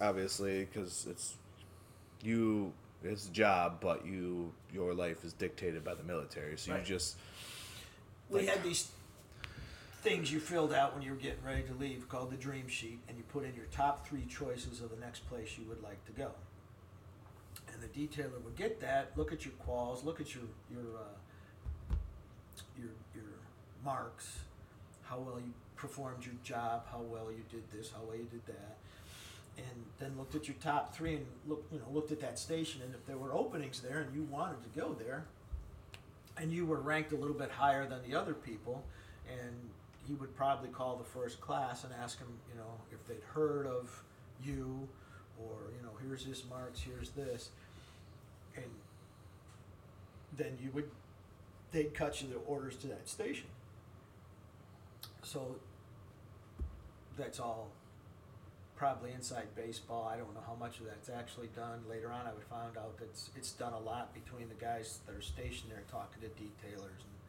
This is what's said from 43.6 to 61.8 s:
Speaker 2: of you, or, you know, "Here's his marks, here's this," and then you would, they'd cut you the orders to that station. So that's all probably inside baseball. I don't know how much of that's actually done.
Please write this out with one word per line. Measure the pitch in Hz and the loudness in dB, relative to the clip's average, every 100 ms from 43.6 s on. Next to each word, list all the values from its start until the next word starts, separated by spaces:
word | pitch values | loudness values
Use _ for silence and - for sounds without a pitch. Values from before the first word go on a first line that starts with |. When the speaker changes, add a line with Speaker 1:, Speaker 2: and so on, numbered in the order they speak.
| 135 | 2
Speaker 2:
of | 123 123 - - - - 127 | 0 -2 -8 -14 -16 -16 -6
you, | 139 135 131 135 135 - - - - - | -2 0 0 -2 -4 -8 -14 -16 -14 -10
or, | 113 104 104 123 | -8 -6 -6 -8
you | |
know, | 120 110 | -8 -6
"Here's | 131 131 | -4 -4
his | 135 131 123 | -4 -6 -6
marks, | 127 123 123 | -6 -4 -2
here's | 127 123 123 | -2 -4 -4
this," | 143 139 147 - - - - - - - - - - - - | -2 0 0 -4 -12 -14 -14 -16 -14 -14 -14 -16 -16 -10 -8
and | 123 113 - - - - - - - - - - - - - - - 147 | -8 -8 -14 -16 -16 -16 -16 -16 -16 -16 -16 -16 -16 -16 -14 -14 -6 0
then | 151 131 | 0 0
you | 131 | 0
would, | 139 147 - - - - - - - - | 0 -2 -4 -14 -16 -16 -16 -16 -16 2
they'd | 160 147 | 4 4
cut | - 117 - | 4 2 2
you | 135 | -2
the | 123 | -2
orders | - 139 135 - | 0 0 0 -4
to | 135 | -4
that | - - | -4 -4
station. | - 233 - - - - - - - - - - - - - - - - - - - | -2 0 0 -4 -10 -14 -16 -16 -16 -16 -16 -16 -16 -16 -16 -16 -16 -16 -12 -12 -12
So | - 143 131 - - - - - - - - - - - - - - - - - | -6 -4 -4 -4 -10 -14 -16 -16 -16 -16 -16 -16 -14 -4 -4 -4 -12 -16 -10 -4
that's | 120 - | -4 -2
all | 120 113 104 - - - - - - - - - - - | 0 0 -4 -10 -16 -16 -16 -16 -16 -16 -16 -16 -14 4
probably | 139 123 123 | 6 6 0
inside | 123 - 123 104 | -4 -2 -2 -4
baseball. | 117 117 113 - 117 113 | -4 -4 -4 -2 0 0
I | 117 | 0
don't | 110 | -2
know | 104 104 | -6 -6
how | 117 | -4
much | 117 - | -4 -4
of | 110 | -8
that's | 107 - | -8 -6
actually | 120 120 123 117 | -6 -6 -6 -6
done. | 117 117 117 | -4 -4 -4